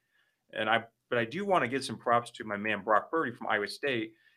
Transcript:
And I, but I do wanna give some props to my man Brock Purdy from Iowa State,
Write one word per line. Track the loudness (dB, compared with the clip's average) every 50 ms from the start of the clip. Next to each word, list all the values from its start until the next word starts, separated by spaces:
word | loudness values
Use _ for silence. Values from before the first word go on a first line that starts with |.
| _ _ _ _ _ _ _ _ _ _ -6
And | -2 0 2
I, | 2 2 2 -2 _ _ _ -4
but | -2 0
I | 0
do | -2 -4 -4 -2
wanna | 2 2 2 2 2
give | -2 -2 -4
some | -6 -8 -6
props | 0 2 2 2 2 0
to | -8 -12 -10
my | -8 -6 -4
man | -2 -2 -2 -2
Brock | 2 4 4 4 4 2
Purdy | -2 -2 -2 -2
from | -4 -6 -2 0
Iowa | 0 0 0 -2
State, | -4 -4 -2 -2 0 -2 -2 -4 -8 _ _ _ _